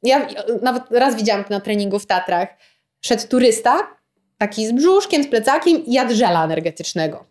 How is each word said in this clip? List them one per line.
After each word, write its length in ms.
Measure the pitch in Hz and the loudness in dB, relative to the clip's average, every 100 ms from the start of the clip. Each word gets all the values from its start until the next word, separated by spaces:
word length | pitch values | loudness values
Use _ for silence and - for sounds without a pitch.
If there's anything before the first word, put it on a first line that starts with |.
ja, 240 | 233 277 - | 2 0 0
y, 40 | - 208 240 | -8 -6 -2
nawet 220 | 254 240 247 | -2 -4 -2
raz 240 | 240 262 226 | 2 2 0
widziałam 280 | 220 202 | 0 -2
to 60 | 202 | -2
na 60 | 202 | -6
treningu 400 | 202 208 202 196 | -2 -4 -2 -4
w 60 | - | -2
Tatrach. 420 | 180 - 175 190 _ _ _ _ _ - | -2 0 -2 -4 _ _ _ _ _ -4
Szedł 220 | 220 - | -4 0
turysta, 500 | 254 247 220 240 302 415 _ _ _ _ _ | 2 4 2 2 0 -2 _ _ _ _ _
taki 300 | 208 208 220 | -6 -4 -2
z 40 | |
brzuszkiem, 520 | 240 330 381 392 311 | 2 4 4 2 -2
z 40 | 285 | 0
plecakiem 580 | 285 - 302 349 330 269 | 0 2 2 2 2 2
i 80 | |
jadł 220 | 254 254 220 | 0 2 2
żela 280 | 233 170 160 | 2 2 0
energetycznego. 800 | 160 160 156 165 175 160 - - | -2 -4 -8 -8 -4 -4 -6 -18